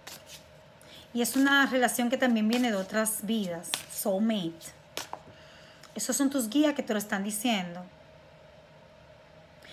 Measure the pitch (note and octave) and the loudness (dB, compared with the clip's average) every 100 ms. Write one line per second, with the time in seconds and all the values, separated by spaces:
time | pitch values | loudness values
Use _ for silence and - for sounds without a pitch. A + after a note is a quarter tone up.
0 | - - - - - - - - - - | -20 -20 -18 -20 -20 -20 -20 -20 -20 -20
1 | - A#3 A#3 C4 C#4 C#4 C4 B3+ B3 - | -8 -2 0 4 4 6 4 4 2 2
2 | A#3+ C4 A3+ A3+ G#3+ B3 B3 G3 F#3+ G#3+ | 0 2 2 4 4 2 2 0 -2 -2
3 | G#3+ - G3 A3+ F#3 E3+ F3+ - - - | -2 -2 -2 -2 -2 -6 -6 -8 -6 -6
4 | A3 F#3+ A3+ G#3+ E3 - - - - - | -2 0 2 0 -4 -8 -16 -20 -16 -14
5 | - - - - - - - - - - | -12 -14 -16 -20 -20 -20 -20 -20 -14 -8
6 | - B3 C4+ C#4 A3 C#4+ D4+ C#4+ - G#3+ | -4 0 0 0 0 4 4 2 -2 -2
7 | G#3 G3+ G3+ G#3 B3 G#3 F3 F3 F3+ - | -2 -4 -4 -2 0 0 -2 -10 -14 -20
8 | - - - - - - - - - - | -20 -20 -20 -20 -20 -20 -20 -20 -20 -20
9 | - - - - - - - | -20 -20 -20 -20 -20 -20 -20